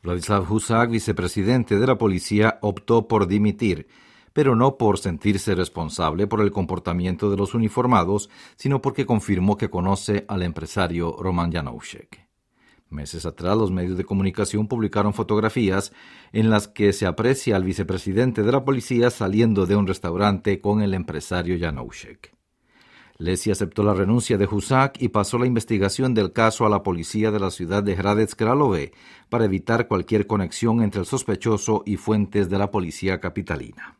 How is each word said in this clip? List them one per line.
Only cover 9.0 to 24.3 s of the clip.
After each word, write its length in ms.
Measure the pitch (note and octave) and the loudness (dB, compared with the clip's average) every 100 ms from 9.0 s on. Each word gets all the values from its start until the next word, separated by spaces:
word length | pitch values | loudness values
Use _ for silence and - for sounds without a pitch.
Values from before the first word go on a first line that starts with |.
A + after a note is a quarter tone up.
| B2 | 0
confirmó 520 | A2+ - F#2+ F#2+ G2+ | 0 0 0 2 0
que 120 | G#2 | -2
conoce 540 | F2+ F2+ G2 - G2+ - | -2 0 -2 0 -4 -2
al 140 | G2 | -4
empresario 760 | F2+ D#2 D#2+ - F2 E2+ E2+ - | -4 -6 -6 -2 -2 0 -4 -4
Roman 320 | F#2 F2 E2+ | -2 -2 0
Janoušek. 760 | E2 C#2 A1+ - - - - _ _ _ _ _ _ _ | -2 -6 -10 -16 -18 -20 -20 _ _ _ _ _ _ _
Meses 360 | D2 D2 E2 E2 | -12 -10 -8 -10
atrás, 320 | - F2 G#2+ | -6 0 2
los 140 | G#2 | 2
medios 260 | F#2 F2+ F#2 | 0 -2 -4
de 80 | G2 | -2
comunicación 640 | G2 F#2+ F2+ G2+ G#2 G#2+ | 0 0 0 -2 -2 -2
publicaron 460 | B2 G#2+ G#2 G2+ | -2 0 2 0
fotografías 760 | G2+ A2 G#2+ A2 C3 G#2 F#2+ - - - - - | 0 0 0 0 0 0 0 -4 -12 -20 -20 -8
en 180 | G#2+ A2 | 0 4
las 180 | G#2+ G#2 | 4 0
que 240 | - G#2 | 2 2
se 120 | F#2+ F#2+ | 2 0
aprecia 520 | D#2+ A#2 C3+ - G2+ | 0 0 0 0 0
al 80 | F#2 | 0
vicepresidente 760 | F#2+ F2+ F#2 - F#2+ B2+ A2+ | -4 -4 -4 -2 0 0 2
de 80 | G#2 | 0
la 120 | C3+ | 0
policía 460 | C3 C3+ - A#2+ A#2+ | 0 -2 0 2 2
saliendo 560 | - G2 G#2 A#2 G2+ F2+ | 0 -2 2 4 4 4
de 100 | G2+ | 2
un 120 | F#2+ | 2
restaurante 720 | F#2 F2 F2 G#2 G2 - F#2+ | -2 -4 0 2 2 -2 -2
con 200 | G2+ G#2+ | 0 0
el 120 | G2+ | 0
empresario 640 | F#2+ E2 D#2 - F2+ E2+ F2+ | -2 -4 -8 -4 -4 -2 -2
Janoušek. 760 | E2+ C#2 A#1+ - - - - _ _ _ _ _ _ - - _ | -2 -6 -10 -14 -20 -20 -20 _ _ _ _ _ _ -20 -20 _
Lesi 300 | E2 F#2 A2 | -2 -2 0
aceptó 320 | G2 F#2 - | -2 -2 0
la 140 | G#2 F#2+ | 2 4
renuncia 420 | G2 A#2+ - | 4 2 2